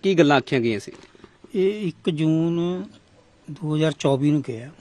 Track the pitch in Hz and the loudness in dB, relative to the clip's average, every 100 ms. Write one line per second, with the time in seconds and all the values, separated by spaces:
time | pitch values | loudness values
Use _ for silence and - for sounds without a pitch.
0 | 190 175 147 139 - 135 117 104 - - | 2 4 6 4 2 0 0 -2 -6 -16
1 | - - - _ - 202 190 214 190 - | -20 -20 -20 _ -8 -2 0 0 -6 -4
2 | - 151 156 160 165 170 170 180 208 - | -4 0 0 2 0 -2 -4 -6 -10 -18
3 | _ _ _ _ - 143 151 151 156 147 | _ _ _ _ -18 -10 -4 0 0 0
4 | 147 135 147 151 135 113 127 - | 0 2 2 0 -2 -10 -14 -20